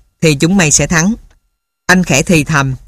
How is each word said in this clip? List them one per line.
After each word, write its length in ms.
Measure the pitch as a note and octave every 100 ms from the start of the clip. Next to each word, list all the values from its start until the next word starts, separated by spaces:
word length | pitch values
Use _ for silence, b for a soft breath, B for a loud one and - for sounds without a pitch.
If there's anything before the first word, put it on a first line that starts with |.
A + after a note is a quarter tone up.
| _ _
thì 140 | D#3+ C#3
chúng 220 | E3 G3
mày 140 | D#3
sẽ 160 | - C#3+
thắng," 260 | E3+ F3+ A#3 - _ _ _ _ _ -
anh 180 | F#3
khẽ 180 | F3 D#3
thì 220 | D#3+ E3
thầm. 320 | C3+ D3 C3+ B2+